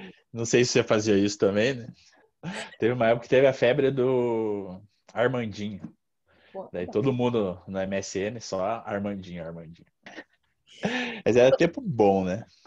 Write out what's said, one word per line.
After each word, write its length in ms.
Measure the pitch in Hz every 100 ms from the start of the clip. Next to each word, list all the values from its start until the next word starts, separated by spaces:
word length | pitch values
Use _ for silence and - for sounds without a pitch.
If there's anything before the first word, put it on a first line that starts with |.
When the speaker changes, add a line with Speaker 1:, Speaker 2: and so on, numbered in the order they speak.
| 185 - _
Speaker 1:
não 120 | 113
sei 200 | 117 120
se 60 | 123
você 140 | 127
fazia 340 | - 110 107 98
isso 180 | 101 101
também, 380 | 101 101 123
né? 140 | 127 113 - _ _ _ _ 160 196 - -
Teve 140 | 113
uma 140 | 123 113
época 160 | 117
que 40 | -
teve 160 | 127 135
a 40 |
febre 380 | 127 120 143 131
do 880 | 135 127 127 120 113 110 101 95 95 107 _ _
Armandinho. 680 | 104 123 127 113 101 104 95 - _ _ _ _ _ _
Speaker 2:
Pô, 160 | 190 180
Speaker 1:
Daí 140 | 90 92
Speaker 2:
tá. 60 |
Speaker 1:
todo 200 | 107 131
mundo 480 | 123 123 117 98 90 -
no 140 | 95
M 160 | 95 98
S 200 | - 98
N, 200 | 101 117
só 220 | - 95 95 113 -
Armandinho, 580 | 101 101 101 92 87
Armandinho. 440 | 82 82 80 85 _ _ - - - _ _ _ _ - 214 247 240 220
Mas 100 | - 120
era 200 | 127 135
tempo 240 | 170 285
bom, 420 | 233 117 101 98
né? 200 | 92 101 - _